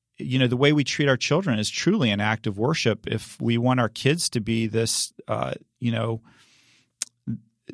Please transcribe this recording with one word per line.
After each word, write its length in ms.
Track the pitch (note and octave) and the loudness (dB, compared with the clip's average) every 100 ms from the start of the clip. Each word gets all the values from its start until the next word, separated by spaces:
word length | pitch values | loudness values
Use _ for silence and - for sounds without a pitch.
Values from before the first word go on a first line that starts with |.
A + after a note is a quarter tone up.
| _ - | _ -12
you 220 | C3+ B2+ | -4 2
know, 80 | B2 | 2
the 100 | B2 | 4
way 160 | C#3+ | 4
we 120 | D3+ | 4
treat 220 | C3 - C#3+ | 2 0 2
our 120 | B2+ | 2
children 400 | - D3+ F#3+ G#2+ | 2 0 2 0
is 100 | G#2+ | -2
truly 400 | - - G#3+ A#2+ | -2 0 2 2
an 80 | G2+ | 2
act 260 | G#2 A2 A2 | 0 0 -2
of 100 | G2 | -2
worship. 500 | A#2+ D#3+ A#2 G#2 - | 0 0 0 0 -2
If 320 | A2 - - | -6 -6 -6
we 160 | A#2 A#2 | 0 2
want 200 | B2 B2+ | 2 2
our 120 | A2+ | 2
kids 400 | - C3+ E3 - | 0 0 0 0
to 100 | A#2+ | -4
be 280 | G#2+ A2+ A2+ | -2 -2 0
this, 440 | A2+ A2+ - - - - | 0 -2 -2 -6 -8 -6
uh, 240 | A2 - - _ - | -4 -4 -6 _ -6
you 100 | A#2 | -4
know, 300 | A2+ A2+ A2+ - _ _ _ _ _ _ - - _ - A#2 _ _ - | -2 -2 -6 -8 _ _ _ _ _ _ -12 -12 _ -10 -10 _ _ -18